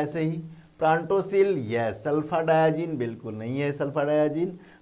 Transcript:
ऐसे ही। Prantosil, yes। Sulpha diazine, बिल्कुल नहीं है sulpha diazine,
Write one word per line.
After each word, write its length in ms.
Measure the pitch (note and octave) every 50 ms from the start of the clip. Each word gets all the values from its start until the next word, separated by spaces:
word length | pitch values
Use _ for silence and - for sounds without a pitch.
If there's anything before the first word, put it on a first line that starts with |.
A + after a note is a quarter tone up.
ऐसे 200 | D3+ D3 D#3 E3
ही। 220 | D#3 D#3+ D#3+ D#3+ - - - - - - _ -
Prantosil, 800 | E3 D#3 D#3+ - E3+ E3+ G3 G3 F#3 F#3+ G3 G3 F#3+ G3+ F#3+ D3 A#2 G#2
yes। 300 | A#2 A#2 A#2 A2 G2 G2+ -
Sulpha 360 | D3+ D3 D#3 D3+ D#3 F3+ D#3+
diazine, 560 | D#3+ D#3+ D#3+ D#3+ D#3+ D#3+ D3+ D#3 E3+ D#3+ D#3
बिल्कुल 380 | B2 A#2+ A2+ A2+ A#2 - A2+ G#2+
नहीं 260 | A2 A2 A#2 C3 C#3
है 120 | C#3+ C#3+
sulpha 320 | C#3+ D3 D3 C#3+ C#3 D#3 C#3+
diazine, 540 | D3 D3+ D3+ D3+ D3+ C#3+ D#3+ F3 F#3+ F3+ - - - - -